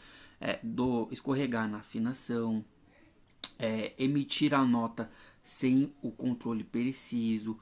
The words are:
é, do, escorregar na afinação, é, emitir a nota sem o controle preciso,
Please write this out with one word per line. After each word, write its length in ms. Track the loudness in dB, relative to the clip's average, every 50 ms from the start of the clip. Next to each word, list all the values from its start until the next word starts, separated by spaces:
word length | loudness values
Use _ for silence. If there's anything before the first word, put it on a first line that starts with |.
| -20 -20 -20 -20 -20 -20 -14 _
é, 180 | -4 -4 -4 -4 -4
do, 460 | -4 -2 0 2 2 2 2 0 -2
escorregar 560 | -6 -6 -4 -2 0 0 0 0 0 0 0
na 120 | -2 -4 -6
afinação, 840 | -8 -8 -4 -2 -2 -2 -2 -4 -6 -4 -2 0 0 0 0 -2 -4 -6 _ _ -20 _ _ -20 -20 -20 _ _ _ _ _ _ -12 -12 -6
é, 360 | -4 -2 -2 0 -2 -2 -4 -2
emitir 560 | 0 0 2 2 2 0 0 0 2 4 4 6
a 100 | 6 6
nota 480 | 6 4 4 2 0 -4 -6 -6 -8 -10 -16 -20 -20 -20 _ _
sem 500 | -14 -4 0 2 4 6 4 4 2 -2 -6
o 100 | -8 -8
controle 520 | -6 -4 -2 -2 -2 -2 -2 -4 -4 -4 -4
preciso, 960 | -4 -2 -2 0 -2 -2 -4 -6 -4 -2 0 0 2 0 0 -2 -6 -8 -10